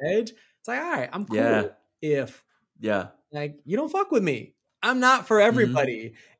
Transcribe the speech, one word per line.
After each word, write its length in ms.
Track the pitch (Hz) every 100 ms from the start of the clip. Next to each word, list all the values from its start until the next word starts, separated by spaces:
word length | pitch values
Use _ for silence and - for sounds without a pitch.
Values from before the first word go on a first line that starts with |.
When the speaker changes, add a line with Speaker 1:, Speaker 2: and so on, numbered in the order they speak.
Speaker 1:
edge." 260 | 147 208 233
It's 380 | - _ _ -
like, 120 | 254
all 100 | 339
right, 180 | 285 -
I'm 140 | 185 208
cool 100 | 107
Speaker 2:
Yeah. 320 | 117 110 104 - _ _
Speaker 1:
if, 420 | 156 139 127 - _ _ _ _
Speaker 2:
Yeah. 300 | 107 101 90 - _
Speaker 1:
like, 280 | 147 147 147
"You 120 | - 214
don't 120 | 311
fuck 200 | 381 381
with 120 | 262
me. 340 | 180 120 87 _ _ _
I'm 180 | 220 254
not 260 | 254 262 -
for 120 | 214
Speaker 2:
Mm-hmm. 80 | 214
Speaker 1:
everybody." 640 | 247 208 135 131 113 113 - - _